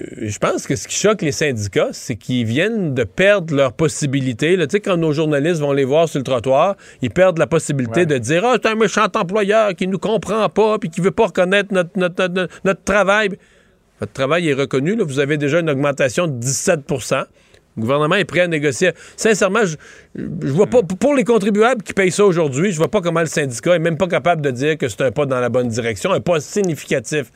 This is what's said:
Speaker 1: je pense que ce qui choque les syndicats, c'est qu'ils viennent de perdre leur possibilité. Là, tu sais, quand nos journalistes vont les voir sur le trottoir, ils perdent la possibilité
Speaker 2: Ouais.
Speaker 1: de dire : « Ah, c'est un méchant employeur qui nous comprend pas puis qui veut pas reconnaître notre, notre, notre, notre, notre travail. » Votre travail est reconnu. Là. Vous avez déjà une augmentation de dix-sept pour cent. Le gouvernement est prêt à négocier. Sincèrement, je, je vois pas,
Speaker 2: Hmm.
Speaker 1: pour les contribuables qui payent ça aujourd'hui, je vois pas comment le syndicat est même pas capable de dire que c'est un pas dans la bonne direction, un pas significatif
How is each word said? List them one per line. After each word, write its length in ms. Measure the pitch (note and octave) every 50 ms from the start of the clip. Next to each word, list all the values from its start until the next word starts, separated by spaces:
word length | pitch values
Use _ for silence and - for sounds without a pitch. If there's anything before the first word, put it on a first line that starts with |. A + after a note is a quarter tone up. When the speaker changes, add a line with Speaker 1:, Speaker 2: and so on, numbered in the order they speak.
| - - - -
Speaker 1:
je 160 | A2 G#2+ G#2
pense 300 | - - - F#4+ - -
que 80 | - C#3
ce 120 | - -
qui 80 | - -
choque 280 | - - G#3 A3 - F#3
les 80 | D3
syndicats, 580 | - - D#3+ C#3+ B2+ G#2+ G#2 G2+ - D3 F#3+ C4+ -
c'est 220 | - - - A#2
qu'ils 300 | G2+ - - B2+ B2 A#2
viennent 480 | A2 A#2 D3 F3+ A3 A#3 G#3+ F3+ D3+ B2+
de 100 | B2+ A2+
perdre 520 | F#2+ - - F#3 G3+ G#3 G3 E3 D#3+ D3
leur 180 | C#3 C#3 B2+ -
possibilité. 840 | - D#3+ C#3+ - - D3+ C#3 C3 C#3 C3 C3 A#2 - D3 D#3+ F#3+
Là, 120 | F#3 D#3+
tu 60 | B2+ G3
sais, 60 | G#3
quand 160 | - G3+ F#3
nos 160 | E3+ E3 D#3 C#3+
journalistes 480 | D3+ D#3+ D#3 D3 C#3 C#3+ E3+ F3+ D#3
vont 100 | C#3+ C#3+
les 120 | C#3 C#3+ C3+
voir 240 | B2 C#3+ D#3+ E3+
sur 120 | D#3 - D3
le 40 | A#2+
trottoir, 520 | C3 C3 A#2+ G2+ C3 C3+ C#3+ E3 G3 F#3+ - - - - _
ils 80 | C3 A#2+
perdent 300 | - F3 F#3 F#3 E3+ D#3+
la 80 | D3+
possibilité 540 | B2+ E3 D#3 - - D3 C#3 B2 A2 A2 E3
Speaker 2:
Ouais. 40 | F3+
Speaker 1:
de 120 | D#3 D3 B2+
dire : « 240 | A2 A#2+ D#3+ F3 G#3
Ah, 120 | B3 B3+ G#3
c'est 80 | - A3
un 60 | A3
méchant 320 | A3 A3 F#3+ - G#3+ G#3+ G3 -
employeur 580 | A3 G3+ E3 G3 A3 G3+ F#3+ G#3 A3+ G#3+ G#3 F3
qui 120 | - F#3
nous 100 | F#3 G3
comprend 500 | - - F3+ A3 G3 - E3+ G3+ A3 G#3 F3
pas 280 | - - A3 G#3+ G#3+
puis 120 | G#3 - E3
qui 120 | - F3+
veut 100 | E3+ F#3+
pas 140 | - - A3+
reconnaître 480 | F#3 - G3 F3+ F3+ G3 G3+ G3 G3+ G3
notre, 160 | F#3 E3+ E3+ -
notre, 240 | F#3+ F3+ F3 F3+ -
notre, 120 | F#3 F3+ F3
notre, 180 | F#3 F3+ D#3 - - -
notre 200 | F#3+ G3 - _
travail. » 460 | - G3 G#3 F#3+ F#3 G3+ G#3+ G#3+ F#3+ G3 - _ _ _ _ _ _ _ _ _ _ _ _
Votre 140 | G#2+ G#2 -
travail 360 | - C3+ C3+ D#3 F3+ F3 D3+
est 40 | C3+
reconnu. 420 | C3 C#3 - - C3 C3+ F3 A3
Là. 80 | A#3 F#3+
Vous 140 | D3+ B2+ C#3+
avez 180 | C#3+ C#3 D#3
déjà 220 | D3+ D3 C#3 D3 F3
une 100 | E3 D#3
augmentation 580 | C#3+ C3 C#3+ C#3+ C#3 C#3 C#3+ B2+ - E3+ F3+
de 60 | D#3+ C3
dix-sept 500 | A#2 A#2+ C3+ C3 - - F#3+ F3 D3+ -
pour 180 | - D3+ B2 -
cent. 200 | - C3+ C3+ - - _ _ _ _ _ _ _ _ _
Le 60 | A#2
gouvernement 340 | A2 A#2 C#3 D3 D3+ D#3 F#3
est 100 | G3+ E3+
prêt 160 | - C3+ E3+
à 60 | F3+
négocier. 440 | F3 E3 D3+ C#3+ D3 B2 - F3+ F3 - - - - -
Sincèrement, 440 | - - A3+ G#3+ E3 G#3 F#3 G3 A#3 A3
je, 120 | E3+ D#3 - - - - - - _ -
je 360 | - B2+ - - F3 D3+ D3
vois 160 | C3 F3 G#3
pas, 140 | G#3 A3 B3+
Speaker 2:
Hmm. 140 | G3 D#3+ F#3 -
Speaker 1:
pour 160 | - D4 D4
les 80 | C4 G3+
contribuables 580 | A#3 A#3 G#3+ F#3+ A3 G3 G#3 A3 B3 C4+ A3+
qui 120 | - - -
payent 180 | G3+ F#3+ F3+
ça 140 | - G3 G#3
aujourd'hui, 460 | G3+ E3 F3 E3 C#3+ B2 C#3 F3+ G#3+
je 60 | F3
vois 140 | D3+ E3 -
pas 100 | - G#3
comment 200 | E3+ E3+ D#3+ E3
le 40 | E3+
syndicat 480 | D3+ - E3 D3 C3+ A#2 A2+ - E3+ F3+
est 40 | E3
même 180 | D#3+ E3+ E3
pas 100 | C#3 F#3+
capable 360 | F3 F3+ D3 B2 F3 F3 D#3 C#3+
de 80 | C#3
dire 260 | B2 A#2 C#3+ D#3 D#3+
que 100 | D3+ D3
c'est 140 | B2 - -
un 100 | C#3+ B2+
pas 140 | G2+ D3 D3
dans 140 | C3+ C3 B2+
la 100 | B2 A#2+
bonne 200 | A2 B2+ B2 A#2+
direction, 420 | G#2+ B2 A#2 A#2 A2+ - - F#3
un 80 | F#3 C#3
pas 200 | G#2 F3+ F3 D#3
significatif 920 | - - - G#3 G3 F3+ D3+ - - - D#3+ C3+ A2 - D3+ D3 B2+ - _